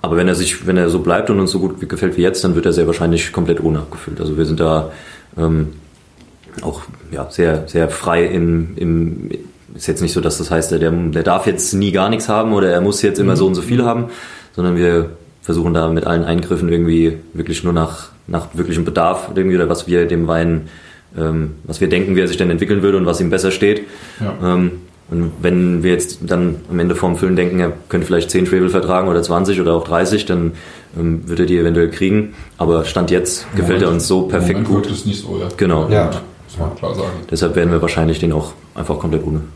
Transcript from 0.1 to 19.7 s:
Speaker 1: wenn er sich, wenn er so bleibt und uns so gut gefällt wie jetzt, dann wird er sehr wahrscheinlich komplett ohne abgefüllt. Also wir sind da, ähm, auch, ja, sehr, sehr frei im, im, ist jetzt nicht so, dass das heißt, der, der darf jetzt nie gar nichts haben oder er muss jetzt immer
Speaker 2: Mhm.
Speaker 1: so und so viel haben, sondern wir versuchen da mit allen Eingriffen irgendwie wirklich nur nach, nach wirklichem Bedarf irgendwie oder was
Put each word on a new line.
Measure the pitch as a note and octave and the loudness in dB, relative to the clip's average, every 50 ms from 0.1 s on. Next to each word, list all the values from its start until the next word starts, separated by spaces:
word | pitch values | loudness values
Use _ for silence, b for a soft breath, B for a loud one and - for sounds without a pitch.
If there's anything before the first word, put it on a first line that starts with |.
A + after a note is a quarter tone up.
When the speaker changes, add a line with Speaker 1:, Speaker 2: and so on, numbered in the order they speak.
| E2 | 2
Speaker 1:
wenn | E2+ F2 F#2 | 2 4 2
er | F2+ | 2
sich, | F2 F#2 F2 - - - | 0 0 -2 -4 -4 -2
wenn | F2+ F#2 | 0 2
er | F#2 F2 E2+ | 2 2 2
so | E2 F2+ | 2 0
bleibt | D#2 F2 E2+ F2+ F2 - | 2 2 0 0 2 2
und | G2+ G2 | 2 2
uns | F#2+ F2+ | 2 2
so | F#2 F#2+ | 0 0
gut | F#2 F#2+ F#2+ - - - | -2 -2 -4 -6 -8 -8
gefällt | - F2 - F#2 - | -4 -2 -2 -2 0
wie | - F2 | 2 2
jetzt, | F#2 F#2+ - - | 2 2 0 0
dann | F#2 F2 | 0 0
wird | E2+ E2+ | 2 2
er | E2+ E2 | 2 2
sehr | F2 E2 | 2 2
wahrscheinlich | D#2+ E2+ - F2 E2+ E2+ E2 - - - | 2 2 0 2 2 2 0 0 -2 -2
komplett | - F2 E2 E2 D#2+ D#2+ | -2 0 0 0 0 0
ohne | D#2+ D#2 D#2 | 0 0 -2
abgefüllt. | D2+ D2+ - - - - D#2 D#2+ | -4 -8 -12 -14 -12 -12 -8 -6
Also | E2 D#2 D2+ | -4 -4 0
wir | D2+ E2 | 0 0
sind | D2+ D#2+ D#2+ | 0 0 0
da, | F2 D#2+ D#2+ D#2 D#2 B B B B B B B B B B - | 2 2 2 0 -2 B B B B B B B B B B -2
ähm, | E2 D#2+ D#2+ D#2+ D#2 D2+ D2+ - - - - - - - _ - - - - - - - - - | 0 0 2 0 0 -2 -6 -14 -20 -20 -20 -20 -20 -20 _ -20 -20 -20 -20 -20 -20 -20 -18 -10
auch, | - - - - - - - - - D#2 | -8 -8 -8 -8 -14 -18 -20 -20 -18 -14
ja, | - C#2+ C#2 D2 | -10 -10 -10 -10
sehr, | - - F2 E2 D#2 D#2 D#2 - | -2 0 2 2 2 0 -4 -2
sehr | - E2+ E2 D#2+ | 0 0 0 0
frei | - - - F2+ E2+ E2+ E2+ | -2 -4 -2 0 2 2 2
im, | F2 F#2 F2+ E2 E2+ E2 E2 E2 E2 E2+ | 2 2 0 0 2 2 0 0 -4 -6
im, | - F2 E2+ E2 E2 E2 E2 D#2+ - - - - - - - - - - - - | -4 -2 0 0 0 0 0 -4 -6 -8 -10 -10 -10 -12 -16 -20 -20 -20 -20 -16
ist | - - | -10 -4
jetzt | - - - F2+ | -4 -2 -2 -2
nicht | E2 - | 0 0
so, | F2+ | 0
dass | D#2+ E2 D#2+ - | 0 0 -2 -2
das | E2+ - | -4 0
heißt, | E2+ E2 D#2+ - E2+ | 0 0 0 0 0
der, | D#2 D#2+ E2 | 0 2 2
der | E2 E2+ E2+ E2 D#2 E2 E2 | 0 0 0 0 -2 0 2
darf | F#2+ F2 - - | 2 0 2 2
jetzt | G#2+ F#2 E2 - - - | 0 -2 -2 -2 -2 0
nie | F#2+ G2+ G2+ F2 | 0 0 2 2
gar | F#2+ F#2 G#2 | 2 0 0
nichts | A2+ G#2+ - - | 0 -2 -2 0
haben | G#2+ G#2+ A2 A2+ A2 | 0 0 2 2 2
oder | G2+ G2 F#2 | 2 2 4
er | F2 F2 | 4 4
muss | F2+ G2+ G2+ - - | 2 2 0 2 0
jetzt | G#2 F#2 - | 0 2 2
immer | G2+ F#2+ F#2 | 2 2 4
Speaker 2:
Mhm. | |
Speaker 1:
so | E2 F#2+ | 4 4
und | F#2+ F#2 | 2 2
so | F2 - | 0 -2
viel | A#2 B2 B2 B2 | 0 0 2 2
haben, | A#2+ A#2 A#2+ A#2+ A#2+ B B B B B B B B B | 2 0 -2 -4 -6 B B B B B B B B B
sondern | - F2 F2+ F2 | -2 0 0 2
wir | E2+ F2 F2 E2+ E2+ E2 D#2+ - - - - - _ | 4 4 4 4 2 2 0 -6 -16 -20 -20 -20 _
versuchen | - - E2 E2+ E2 E2+ E2 | -6 -2 -2 0 0 2 2
da | E2 E2 E2 | 2 2 2
mit | E2 E2 - | 0 0 0
allen | - E2+ E2+ E2+ | 0 0 0 0
Eingriffen | D#2+ E2+ F2 E2+ - F2+ D#2+ F2 E2+ | 0 0 -2 0 -2 -2 0 0 0
irgendwie | E2+ E2+ E2+ E2+ E2 E2 E2 E2 D#2 D#2 - - - | 2 2 2 2 4 4 4 2 0 -2 -12 -14 -8
wirklich | D#2+ E2 F2 E2 - - | -8 -6 -6 -6 -4 -2
nur | F2+ F2 | 0 0
nach, | E2 D#2+ D#2 D#2+ - - - - - _ | 0 0 -2 -4 -12 -16 -20 -20 -20 _
nach | - F2 E2 D#2+ - - | -8 -6 -6 -6 -8 -6
wirklichem | E2 F2 - E2 E2 E2+ | -6 -4 -2 -2 -2 -2
Bedarf | - D#2 F2 E2 E2+ F#2 - - - - | -2 0 2 2 2 0 -2 -6 -4 -2
irgendwie | F#2+ F#2 F#2+ F#2 | 0 0 2 2
oder | F2+ F2 | 2 2
was | E2+ | 2